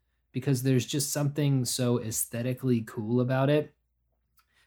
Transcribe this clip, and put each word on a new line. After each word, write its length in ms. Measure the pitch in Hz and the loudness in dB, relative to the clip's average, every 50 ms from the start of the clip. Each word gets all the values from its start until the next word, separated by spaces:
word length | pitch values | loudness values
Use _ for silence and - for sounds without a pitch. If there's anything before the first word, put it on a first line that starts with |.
| _ _ _ _ _ _ | _ _ _ _ _ _
because 300 | - 131 123 143 135 120 | -8 -4 0 0 0 2
there's 240 | 127 135 131 123 110 | 2 2 2 2 2
just 260 | - - 143 139 - | 0 -2 -2 -2 -2
something 520 | - 147 147 139 143 156 147 143 139 131 123 | -2 -2 -2 0 0 0 2 2 2 2 0
so 360 | 123 - - 123 123 120 117 | -2 -2 0 0 0 0 0
aesthetically 800 | 113 110 113 - - - - 117 117 127 123 - 131 127 120 113 | -2 -4 -4 -4 -6 -6 -6 -4 -4 -4 -4 -2 0 2 2 0
cool 400 | 110 - - - 104 110 120 123 | 0 -4 -8 -8 -4 0 0 0
about 280 | 123 123 131 131 135 139 | 2 2 2 2 2 4
it. 240 | 147 151 147 - _ _ _ _ _ _ _ _ _ _ _ _ _ _ _ _ _ _ _ | 2 2 0 -2 _ _ _ _ _ _ _ _ _ _ _ _ _ _ _ _ _ _ _